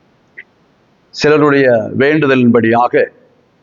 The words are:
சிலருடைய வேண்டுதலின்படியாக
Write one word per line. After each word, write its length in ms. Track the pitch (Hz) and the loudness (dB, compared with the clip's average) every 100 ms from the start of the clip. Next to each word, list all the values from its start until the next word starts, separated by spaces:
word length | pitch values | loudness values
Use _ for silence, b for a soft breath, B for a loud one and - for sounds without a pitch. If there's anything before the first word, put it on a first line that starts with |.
| _ _ _ - - _ _ _ _ _ _ | _ _ _ -20 -20 _ _ _ _ _ _
சிலருடைய 800 | - 147 151 147 139 131 117 104 110 | -4 0 2 2 2 0 0 -2 -2
வேண்டுதலின்படியாக 1080 | 139 156 147 131 123 117 113 117 123 147 - - _ _ _ _ | 0 0 0 2 2 2 0 0 0 -2 -4 -8 _ _ _ _